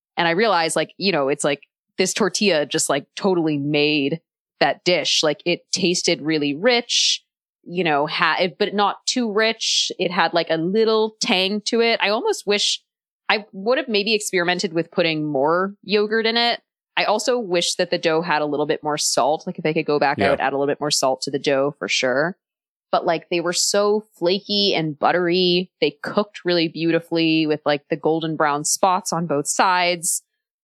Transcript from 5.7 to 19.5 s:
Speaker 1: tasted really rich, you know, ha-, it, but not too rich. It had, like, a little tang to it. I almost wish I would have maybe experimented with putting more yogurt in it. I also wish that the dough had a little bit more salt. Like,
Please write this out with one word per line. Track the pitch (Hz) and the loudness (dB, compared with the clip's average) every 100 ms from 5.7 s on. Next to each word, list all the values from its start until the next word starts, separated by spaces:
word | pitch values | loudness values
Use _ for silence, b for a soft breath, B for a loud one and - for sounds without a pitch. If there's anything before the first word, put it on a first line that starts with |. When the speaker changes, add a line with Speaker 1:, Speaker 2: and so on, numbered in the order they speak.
Speaker 1:
tasted | - 170 175 - 160 | -2 -2 0 -2 -2
really | 147 156 147 | 0 0 -2
rich, | 139 240 240 - - - - _ _ _ _ | 0 2 2 0 0 0 -2 _ _ _ _
you | - 175 | -8 -2
know, | 170 143 165 | 0 0 0
ha-, | - 170 151 | 0 0 2
it, | 180 - | 0 -2
but | 190 | -2
not | 196 202 - | 0 -2 -2
too | - 254 226 | -4 -2 0
rich. | 202 220 226 - - - - | 2 0 0 -2 -2 -2 -2
It | 180 | -2
had, | 180 165 | 0 2
like, | 170 165 | 0 0
a | 160 | 0
little | 170 220 220 220 220 - | 0 2 2 2 0 -4
tang | - 185 190 208 - | -2 0 0 -2 -2
to | 233 | 0
it. | 233 226 | 2 2
I | 196 | 0
almost | 220 427 - 196 | 0 -2 -4 -2
wish | 208 - - _ _ _ _ - | 0 0 -4 _ _ _ _ -4
I | 208 202 | -4 -4
would | 190 202 269 | -6 -2 0
have | 269 | 0
maybe | 208 208 | 0 2
experimented | 208 - 185 175 180 190 | 0 0 0 0 0 -2
with | 165 160 | -2 -2
putting | - 160 156 151 | 0 0 0 -2
more | 139 143 175 196 202 | 0 2 0 -2 -6
yogurt | - 208 214 226 | -2 0 0 0
in | 226 233 | 0 0
it. | 240 - _ _ _ - | 0 -2 _ _ _ -2
I | |
also | 165 214 - 247 | 0 0 0 -2
wish | 190 175 - | 0 0 0
that | - 175 | -2 -2
the | 175 | 0
dough | 170 160 | 0 0
had | 175 151 | 0 0
a | 151 | 0
little | 143 147 | -2 -2
bit | 151 | -2
more | 147 147 | -2 -2
salt. | - - 127 156 | -2 0 0 0
Like, | 185 | -4